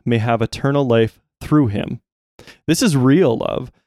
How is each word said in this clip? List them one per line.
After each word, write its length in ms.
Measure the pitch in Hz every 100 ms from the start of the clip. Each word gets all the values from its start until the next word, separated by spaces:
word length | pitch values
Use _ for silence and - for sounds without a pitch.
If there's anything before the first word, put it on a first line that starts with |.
| -
may 140 | 117
have 220 | 113 117
eternal 440 | 113 - 139 143 135
life 340 | 117 113 - _ _
through 260 | - 151 131
him. 320 | 98 - 117 _ _ _ _ - - -
This 160 | 165
is 120 | 247 139
real 400 | 127 147 160 113
love, 340 | 50 - 123 _